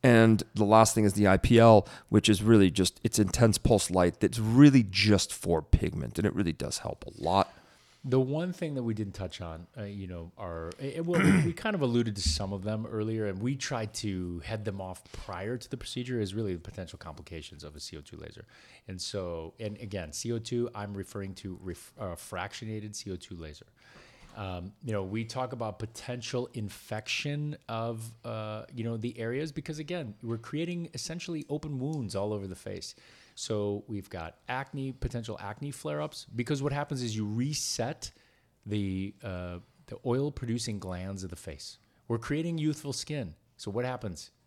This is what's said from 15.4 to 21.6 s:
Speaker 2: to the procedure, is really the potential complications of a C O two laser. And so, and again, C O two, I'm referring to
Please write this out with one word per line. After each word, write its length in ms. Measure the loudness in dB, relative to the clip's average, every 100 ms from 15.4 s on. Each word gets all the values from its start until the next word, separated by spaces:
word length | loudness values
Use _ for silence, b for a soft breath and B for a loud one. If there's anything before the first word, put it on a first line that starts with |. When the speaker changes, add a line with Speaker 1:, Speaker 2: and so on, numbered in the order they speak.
| -6 -8
Speaker 2:
to 140 | -8
the 60 | -12
procedure, 440 | -8 -8 -4 -2
is 140 | -2
really 200 | -2 -4
the 60 | -4
potential 380 | -8 -12 -12 -12
complications 640 | -14 -14 -12 -12 -12 -16
of 140 | -16 -14
a 40 |
C 160 | -14 -14
O 40 |
two 160 | -14 -16
laser. 280 | -16 -18 -20 b b b -14
And 120 | -10
so, 540 | -6 -6 -6 -6 -10 -10
and 160 | -10 -8
again, 360 | -8 -8 -8
C 200 | -8 -4
O 60 | -6
two, 280 | -4 -4 -4
I'm 200 | -6 -8
referring 400 | -8 -8 -8 -10
to 260 | -10 -10 -10